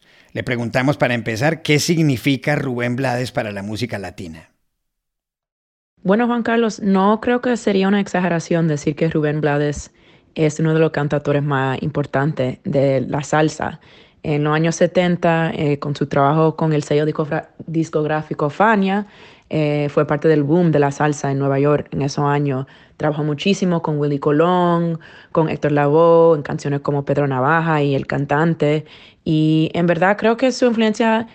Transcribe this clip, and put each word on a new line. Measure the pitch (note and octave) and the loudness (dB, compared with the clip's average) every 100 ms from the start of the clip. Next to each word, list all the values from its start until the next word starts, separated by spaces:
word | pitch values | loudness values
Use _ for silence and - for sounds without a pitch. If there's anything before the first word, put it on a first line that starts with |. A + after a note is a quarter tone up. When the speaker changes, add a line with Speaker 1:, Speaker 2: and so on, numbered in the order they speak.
| _ _ _ | _ _ _
Speaker 1:
Le | A2+ | -8
preguntamos, | A2 A#2+ A#2 B2+ C3 C3 | -4 -4 -2 0 0 0
para | C3+ | 0
empezar, | A#2+ A2 A2 C#3+ D#3+ | 0 -4 -2 -2 -2
¿qué | - D3+ | 0 0
significa | - E3 D#3 B2 D3 C3 - C#3+ | 2 2 2 2 0 -2 0 -2
Rubén | C3+ A#2+ A#2+ B2 | -2 -4 -2 -2
Blades | C3 B2 B2+ | -2 -4 -4
para | - A2 | -6 -6
la | G2+ | -6
música | G2+ G#2+ A#2+ G#2+ | -8 -6 -6 -8
latina? | F2+ - F2+ D#2+ - _ _ _ _ _ _ _ _ _ _ _ _ _ _ _ | -10 -12 -14 -16 -20 _ _ _ _ _ _ _ _ _ _ _ _ _ _ _
Speaker 2:
Bueno, | F#3 G#3 A#3+ | 0 2 2
Juan | A#3+ | 0
Carlos, | A3+ A3+ A3+ G#3 | 0 0 0 -2
no | G3+ G3 G3 A3 | 0 2 4 2
creo | A#3+ B3 | 0 0
que | B3 A#3 | 0 -2
sería | - G3 F#3+ | 0 0 2
una | G3+ | 2
exageración | G3 F3+ F3+ E3+ - E3+ E3 | 0 -2 0 -2 -2 0 0
decir | D3 - | 0 -2
que | D3 E3 | -2 -2
Rubén | D#3+ D3+ D3+ | 0 -2 0
Blades | D3+ D3 D3 C#3+ - _ _ _ _ | 0 0 -2 -4 -10 _ _ _ _
es | - D#3 D3+ | -2 0 0
uno | D#3+ | 0
de | D#3+ | 2
los | D#3 | 2
cantautores | D3 D3 D3 D3 C#3+ | 0 -2 -2 0 0
más | D3 C3+ C3+ C3 | 0 0 0 -2
importantes | D#3 D3 C#3 C3+ C#3+ D3 B2+ - | -4 -4 -2 0 0 0 -4 -4
de | - C#3+ C#3 C3+ | -4 0 2 2
la | - C#3 | -2 -6
salsa. | C#3 D3+ D#3 - - D#3 - - - _ | -2 0 0 -2 -8 -10 -16 -20 -20 _
En | - D3 | -4 -2
los | D3+ | 0
años | D#3 E3 E3 | 0 0 2
setenta, | F3 F3+ F3+ F3 F3 E3 E3 | 0 2 0 2 2 2 0
eh, | - D3 C#3+ | -2 -2 -2
con | D3 | -4
su | C#3+ C#3+ | -4 -2
trabajo | C#3+ C#3 D#3 D#3+ D#3 | 2 2 4 2 2
con | D#3+ | 0
el | D3+ | 0
sello | - D3 | 0 0
discofra-, | D3+ D#3 D3 D#3+ - - - | 0 -2 -4 -6 -8 -14 -6
discográfico | D#3+ D#3+ D#3+ D3+ D3+ D#3 D#3 D3 | -4 -2 -2 -2 -2 -4 -4 -4
Fania, | - G#3 G#3+ F#3+ G3 G3+ - - - - | 2 2 2 2 -2 -4 -12 -20 -20 -8
eh, | D#3 D3+ D3 D3 | -2 0 0 -2
fue | D#3 C#3+ | 0 0
parte | D3 D#3+ | 0 2
del | D3+ | 2
boom | C#3+ F3 E3+ | 2 2 4
de | D3 | 2
la | C#3+ | 2
salsa | C#3 D3+ C#3+ C#3 | 0 -2 -2 -4
en | C#3 | -2
Nueva | C#3 C#3 | 0 2
York | C#3+ D3 - | 2 0 -2
en | D#3 | -6
esos | C#3 - | -4 -2
años. | C#3+ C#3+ C#3+ C3 C3+ - - - | 0 0 0 -4 -6 -14 -20 -6
Trabajó | D3+ D3 | -4 -2
muchísimo | D3+ D3 G3 F#3+ F3+ E3 | -4 -2 -2 0 0 0
con | E3 D3+ | -2 -2
Willy | D3 C#3+ | -2 -2
Colón, | D3+ D3 E3+ F3+ F3 E3+ E3+ D#3+ - - - | 0 2 2 2 2 2 0 -4 -10 -20 -6
con | - D#3 | -2 0
Héctor | D3 D3 | 0 0
Lavoe, | D3 C#3+ D#3 E3+ E3 E3 | 2 4 4 6 6 6
en | D#3+ | 4
canciones | C#3+ D#3 C#3+ C#3+ | 0 -6 -4 -4
como | - C#3+ | -2 -2
Pedro | C#3 C#3+ C#3+ | 0 0 0
Navaja | C3 C3 E3 E3 D3+ | 0 0 0 0 0
y | C#3+ | 0
El | C3+ - | -2 -2
Cantante. | C#3 C#3+ D3 E3 D#3+ D3 D3+ D3+ - - _ - | -4 0 0 2 2 0 0 -4 -16 -20 _ -2
Y | D#3 D#3 D#3 D#3+ | 0 2 2 0
en | - E3+ | 0 0
verdad | E3 F#3 G#3 | 2 2 2
creo | A3 A3+ | 0 2
que | C4 | 0
su | B3 | 2
influencia | B3 A3+ A3 G#3 A3+ A3 A3+ | 0 2 0 2 0 0 -4